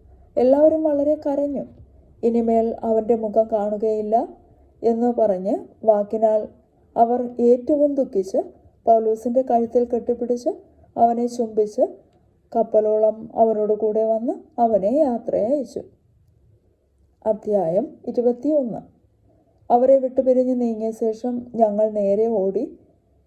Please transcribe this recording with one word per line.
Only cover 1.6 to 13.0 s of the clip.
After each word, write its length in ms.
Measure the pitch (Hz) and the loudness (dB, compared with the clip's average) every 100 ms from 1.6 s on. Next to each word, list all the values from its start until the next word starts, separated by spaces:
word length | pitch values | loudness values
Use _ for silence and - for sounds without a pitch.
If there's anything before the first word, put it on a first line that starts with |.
| - - - _ _ _ | -10 -16 -20 _ _ _
"ഇനിമേൽ 440 | 233 233 226 226 226 - | -2 0 2 0 0 -4
അവൻ്റെ 320 | 226 220 220 233 | -2 -2 0 -2
മുഖം 300 | 220 220 220 | 0 0 0
കാണുകയില്ല" 640 | 220 208 214 220 214 214 220 294 - _ _ _ _ | 0 -2 -4 -4 -4 0 -2 -2 -10 _ _ _ _
എന്ന് 280 | 226 233 240 233 | -2 0 -2 0
പറഞ്ഞ് 380 | 220 185 185 320 - _ | 0 0 -2 -6 -8 _
വാക്കിനാൽ 580 | - 208 208 220 220 214 214 - _ _ _ - | 2 2 2 0 0 0 -4 -14 _ _ _ 0
അവർ 240 | 233 247 240 240 | 0 2 -4 0
ഏറ്റവും 520 | 240 247 247 302 294 277 | 2 2 2 2 2 0
ദുഃഖിച്ച് 440 | 262 190 185 262 - - _ _ - | -2 -2 -2 -4 -4 -12 _ _ 2
പൗലോസിൻ്റെ 560 | 226 220 220 247 240 | 2 2 -2 -2 -2
കഴുത്തിൽ 420 | 254 233 233 247 240 | 0 0 0 -2 0
കെട്ടിപ്പിടിച്ച് 680 | 240 233 240 240 240 294 403 - _ _ - | -4 -4 -4 -2 -2 -4 -6 -14 _ _ 0
അവനെ 300 | 233 233 240 | 0 2 -4
ചുംബിച്ച് 560 | 240 220 220 208 233 320 - _ _ _ _ _ | -4 -4 -2 -2 0 -2 -2 _ _ _ _ _
കപ്പലോളം 640 | 233 220 214 214 214 | -4 0 0 2 2